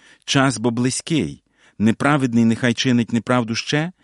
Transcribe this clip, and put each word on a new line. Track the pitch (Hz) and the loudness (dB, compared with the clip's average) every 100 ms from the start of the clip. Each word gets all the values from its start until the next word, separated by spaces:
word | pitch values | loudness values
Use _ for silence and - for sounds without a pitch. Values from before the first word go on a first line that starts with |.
| - _ | -20 _
Час | - 139 135 110 | -2 0 2 0
бо | 120 | -2
близький. | 117 127 - - 160 78 67 _ _ _ - | 0 -2 -2 -4 -2 -2 -6 _ _ _ -2
Неправедний | 107 - 139 147 131 117 | 0 2 0 2 2 2
нехай | 113 110 123 | 2 2 0
чинить | 117 135 120 113 | 0 2 2 2
неправду | 120 117 123 113 | -2 0 -2 -2
ще, | 113 - 151 170 - | -6 -4 -4 -4 -10